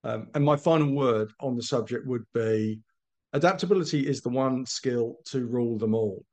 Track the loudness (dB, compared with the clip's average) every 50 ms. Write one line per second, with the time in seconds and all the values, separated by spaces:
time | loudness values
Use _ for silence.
0 | -6 -6 -6 -6 -8 -6 0 2 4 4 4 4 4 4 4 4 4 2 2 2
1 | 2 2 2 2 0 -2 -6 _ -6 -4 -4 -4 -4 -2 -2 -2 -2 -2 -6 -6
2 | -4 -4 -4 -4 -4 _ _ -2 0 2 2 0 0 -2 -4 -6 _ _ _ _
3 | _ _ _ _ _ _ -2 2 2 2 2 2 0 2 2 2 2 0 -2 -2
4 | 0 0 -2 -4 -4 -4 -2 0 0 0 0 -2 -4 -6 -10 -6 -4 -2 0 0
5 | -2 -2 -6 -12 _ -6 -6 -4 -4 -2 -2 -2 0 0 -2 -2 0 0 0 0
6 | 0 -2 -4 -8 -14 _